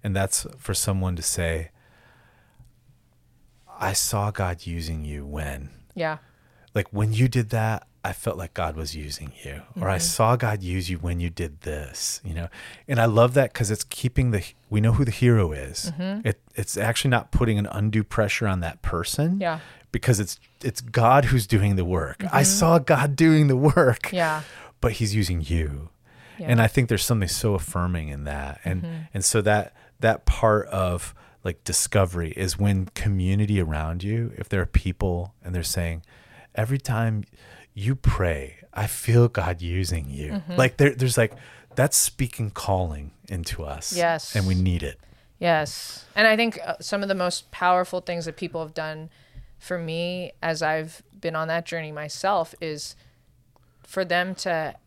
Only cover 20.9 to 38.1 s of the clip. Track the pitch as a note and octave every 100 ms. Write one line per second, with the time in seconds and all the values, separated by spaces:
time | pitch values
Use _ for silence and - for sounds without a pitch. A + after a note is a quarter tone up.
20.9 | A2+ A#2 C3+ B2+ C3 G2+ G#2+ G2+ F#2+ F2
21.9 | F2+ E2 - F#3 - F#3+ G3 E3 E3 C3+
22.9 | C#3+ C#3+ C3+ D#3+ D#3 D3 B2+ D3 F3+ C3+
23.9 | A2+ - F3+ D#3+ D#3 D3 - - _ B2
24.9 | G2+ G#2+ G#2+ F#2 F2 D2+ E2 D2+ C#2 D#2
25.9 | _ _ - - - E3 A#2 A2 - A#2+
26.9 | G#2 - A2+ F#2 - A2+ F#2+ - F2 F2
27.9 | F2 D2+ C#2+ C#2+ C#2+ C#2 C#2+ - F#2 A#2+
28.9 | D#3+ D#3+ G2+ - A2+ G#2 G#2 F#2+ _ -
29.9 | _ A2 - - - A2+ G#2+ - F#2+ F#2
30.9 | F2 - - - _ F#2 E2 - - -
31.9 | G#2 F#2 F2 E2 - F#2+ F#2 G2+ G2 F#2
32.9 | - G#2+ F#2+ F#2 G2 G#2 G2+ D#2+ D2+ D#2
33.9 | F2 G2 A2+ A#2 - F2+ G2 F2 - F#2+
34.9 | - F#2+ F2 F2+ _ F2+ F2+ E2 - E2+
35.9 | E2 - - _ - - - A2 C#3 -
36.9 | A2+ A2+ G#2+ - - - - - G2+ G2+
37.9 | C3+ -